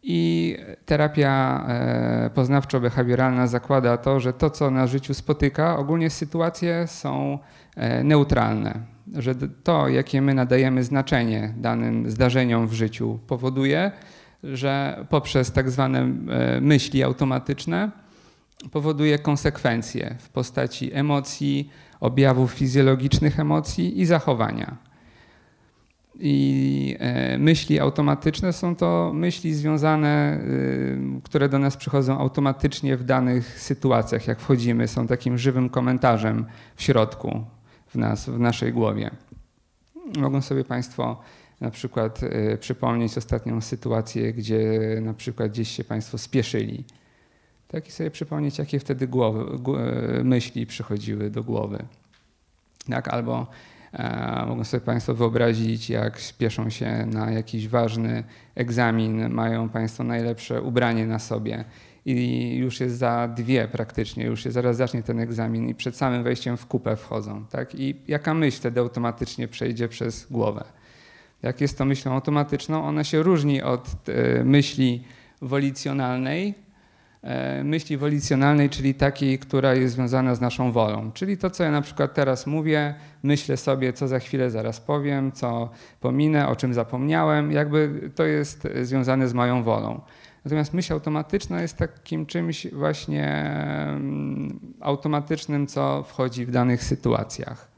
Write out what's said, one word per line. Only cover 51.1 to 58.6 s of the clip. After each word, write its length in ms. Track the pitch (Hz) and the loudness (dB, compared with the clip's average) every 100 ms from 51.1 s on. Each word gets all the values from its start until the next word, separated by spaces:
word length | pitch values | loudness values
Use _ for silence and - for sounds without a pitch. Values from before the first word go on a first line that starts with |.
| 104 104 | -4 -4
do 140 | 104 | -4
głowy. 400 | 117 113 104 101 117 _ _ _ _ _ _ _ _ _ - | -4 -4 -4 -6 -12 _ _ _ _ _ _ _ _ _ -6
Tak, 180 | 123 120 | -6 -2
albo, 380 | 120 117 120 120 - - - - | -4 -2 -4 -6 -12 -20 -20 -18
e, 520 | - 120 113 117 117 117 | -8 -6 -4 -4 -4 -4
mogą 180 | 120 | -4
sobie 160 | 113 123 | -4 -4
państwo 340 | - 120 - | -2 -2 -2
wyobrazić, 760 | 117 117 117 120 110 113 110 113 | 0 2 4 2 2 0 -2 -4
jak 300 | 117 110 - | -2 -4 -6
spieszą 500 | - - 117 - 113 | -16 -2 -2 -2 -6
się 360 | 110 117 113 113 | -4 -4 -4 -2
na 240 | 110 110 | -2 -2
jakiś 380 | 110 113 117 107 | -4 -4 -6 -2
ważny 560 | 120 117 113 113 117 113 - - | 0 0 0 -2 -2 -6 -16 -20
egzamin, 760 | - | -6